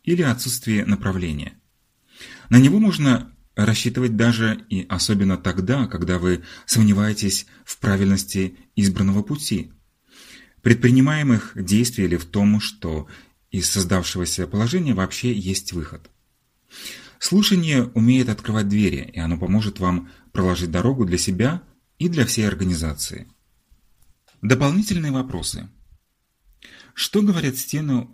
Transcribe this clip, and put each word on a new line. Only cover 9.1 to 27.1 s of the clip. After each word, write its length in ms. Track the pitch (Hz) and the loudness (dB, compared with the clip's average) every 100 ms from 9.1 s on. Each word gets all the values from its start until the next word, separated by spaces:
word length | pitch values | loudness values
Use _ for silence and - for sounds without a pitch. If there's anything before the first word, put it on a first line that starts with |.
| 98 | 0
пути, 500 | 104 151 - 98 82 - _ _ _ - - - - _ | -2 -6 -4 -6 -6 -16 _ _ _ -20 -20 -20 -20 _
предпринимаемых 880 | 120 117 123 131 135 151 143 110 - - | 0 2 4 4 4 2 0 0 -2 -10
действий 480 | 92 104 120 - | -2 0 0 -2
или 120 | 92 85 | -2 -2
в 80 | |
том, 360 | - 101 104 104 | -4 0 2 2
что 480 | - - 82 78 76 - _ _ _ | -2 -8 -8 -6 -8 -18 _ _ _
из 180 | 95 85 | -6 -2
создавшегося 760 | 101 90 95 87 92 85 - 87 | -2 0 0 -2 -6 -4 -4 -4
положения 480 | 101 117 180 156 | -2 0 0 0
вообще 400 | 95 92 - 123 | 0 -2 -4 -4
есть 380 | 107 92 95 - | -2 -4 -6 -6
выход. 380 | 87 76 78 - _ _ _ _ _ _ - - - - - | -10 -10 -14 -20 _ _ _ _ _ _ -18 -18 -18 -20 -10
Слушание 680 | - 190 202 185 160 139 117 | -2 2 4 2 2 2 0
умеет 340 | 113 117 131 120 | 2 4 4 2
открывать 400 | 104 - 107 101 | -2 -4 -2 0
двери, 420 | 104 98 69 69 | 2 2 0 -6
и 40 | 87 | -6
оно 200 | 80 82 | -4 -2
поможет 420 | 90 104 104 98 | 0 0 0 -2
вам 300 | 92 90 - - _ | -2 -2 -4 -18 _
проложить 380 | - 92 85 87 | -2 0 0 -2
дорогу 360 | 87 107 135 95 | 0 0 2 0
для 100 | 87 | 0
себя 460 | - 92 123 175 - _ _ - | -2 0 0 -2 -10 _ _ -4
и 100 | 175 | -2
для 180 | 165 120 | 0 0
всей 200 | - 104 | 0 -2
организации. 840 | 80 92 82 80 76 - - - _ _ _ _ _ _ _ _ _ _ _ | 0 -2 -2 -4 -6 -8 -10 -18 _ _ _ _ _ _ _ _ _ _ _
Дополнительные 720 | 107 123 143 180 208 175 151 | 0 2 2 0 0 -2 -2
вопросы. 580 | 131 127 87 78 - - _ - - _ _ _ _ _ _ - - - | -4 -4 -6 -8 -10 -12 _ -20 -20 _ _ _ _ _ _ -20 -20 -18
Что 300 | - - | -8 -2